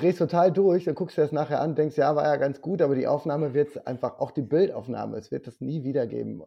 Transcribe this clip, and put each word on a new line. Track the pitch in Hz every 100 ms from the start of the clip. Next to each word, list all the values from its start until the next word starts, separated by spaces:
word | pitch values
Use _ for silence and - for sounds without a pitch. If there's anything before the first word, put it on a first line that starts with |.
drehst | 165 180
total | 165 175 185
durch, | 170 196 175
dann | 175
guckst | 147 175 -
du |
das | 147
nachher | 151 143 147
an, | 156
denkst, | 147 151 147
„Ja, | 139
war | 147 147
ja | 143
ganz | 139 139
gut“, | 156 185
aber | 147
die | 131 -
Aufnahme | 143 156 143 151
wird's | 131 147 -
einfach, | - 127 123 -
auch | 135
die | -
Bildaufnahme, | 113 151 190 117 113 110 110 107
es | -
wird | 135 127
das | -
nie | 131 156
wieder | 131 139 117
geben, | 120 110 107